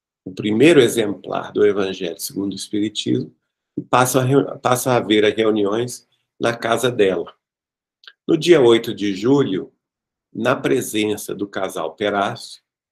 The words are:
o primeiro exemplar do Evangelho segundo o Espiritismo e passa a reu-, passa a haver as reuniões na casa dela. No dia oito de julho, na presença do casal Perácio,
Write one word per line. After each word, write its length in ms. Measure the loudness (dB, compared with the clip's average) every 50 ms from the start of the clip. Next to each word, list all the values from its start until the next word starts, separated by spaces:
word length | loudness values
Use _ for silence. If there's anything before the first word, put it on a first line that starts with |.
| _ _ _ _ -18
o 100 | -14 -10
primeiro 480 | -6 -4 -2 2 4 6 6 8 6
exemplar 720 | 6 4 4 0 -2 -2 -4 -8 -8 -8 -8 -8 -8 -4
do 140 | 0 2 2
Evangelho 540 | 2 2 2 -2 -4 -4 -6 -8 -8 -8 -8
segundo 340 | -12 -10 -8 -6 -6 -6 -6
o 20 |
Espiritismo 800 | -8 -10 -6 -4 -4 -4 -4 -6 -6 -4 -2 -2 -2 -4 -6 -14 _ _ _ _ _ _ _ _ -12
e 40 |
passa 380 | -4 0 2 2 2 2 2 0
a 40 | 2
reu-, 360 | 2 2 2 2 0 -2 -4
passa 320 | -2 0 0 0 0 0
a 60 | 0 0
haver 260 | 2 2 2 4 4
as 120 | 4 2
reuniões 720 | 2 0 0 0 0 0 -2 -2 -2 -4 -6 -8 -14 _ _ _ _ _ _ _ -4
na 160 | -2 -2 -2
casa 360 | -2 -2 -2 0 0 0 0
dela. 440 | 0 2 2 2 0 -2 -4 -8 -12 _ _ _ _ _ _ _ _ _ _ _ _ _ _ -20 -20 _ _ -2
No 80 | 0
dia 240 | 2 4 4 6 6
oito 340 | 6 6 6 4 2 -2 -8
de 200 | -6 -4 -4 -4
julho, 580 | -2 0 2 2 2 2 0 -2 -6 -6 -10 _ _ _ _ _ _ _ _ _ _ _ _ -10
na 180 | -4 -2 -2 -2
presença 800 | -2 -2 -2 -2 -2 -2 -4 -4 -2 -2 -2 -4 -6 -8 -10 -10
do 140 | -8 -10 -10
casal 480 | -8 -6 -8 -6 -6 -6 -8 -8 -6
Perácio, 640 | -6 -4 -2 -2 -2 -2 -4 -4 -8 -14 -18 -20 -20 _ _ _ _ _ _